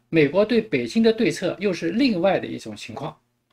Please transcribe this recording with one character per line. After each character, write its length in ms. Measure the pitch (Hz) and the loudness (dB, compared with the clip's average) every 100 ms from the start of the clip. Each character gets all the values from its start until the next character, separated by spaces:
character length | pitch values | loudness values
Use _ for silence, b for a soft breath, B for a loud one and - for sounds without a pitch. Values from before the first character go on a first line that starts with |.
| _ | _
美 220 | 160 143 | 4 4
国 160 | 180 214 | 4 2
对 160 | 233 | 2
北 260 | - 135 117 | 0 -2 -2
京 160 | 226 | 2
的 80 | 226 | 2
对 180 | 220 190 | 2 0
策 280 | - 180 - | -2 -4 -4
又 140 | 202 | -4
是 160 | 165 165 | -2 -2
另 320 | 208 269 180 | 0 0 2
外 180 | 190 156 | 0 0
的 80 | 117 | -2
一 100 | 123 | -10
种 160 | 113 | -12
情 220 | 104 - 107 | -14 -14 -12
况。 240 | 156 - _ _ _ | -14 -14 _ _ _